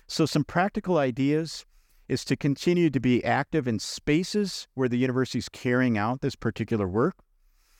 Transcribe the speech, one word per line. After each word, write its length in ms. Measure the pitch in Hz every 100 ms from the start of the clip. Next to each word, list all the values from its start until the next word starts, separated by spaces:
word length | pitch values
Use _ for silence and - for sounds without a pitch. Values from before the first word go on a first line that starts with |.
| -
So 180 | - 156
some 180 | 156
practical 540 | - 175 196 214 180 165
ideas 680 | 131 120 139 156 165 - - _ _ _ -
is 160 | 135 -
to 100 | 135
continue 540 | 147 139 180 175 165
to 100 | 135
be 240 | 127 120
active 420 | - 120 - 160 127
in 120 | 107
spaces 920 | - - - 156 185 208 190 - -
where 140 | 131 127
the 100 | 123
university 400 | 127 127 127 123
is 100 | -
carrying 480 | - 127 123 127 104
out 240 | 110 135
this 140 | 139
particular 520 | - 113 - 110 110 92
work, 300 | 101 160 - _ _ _ _ _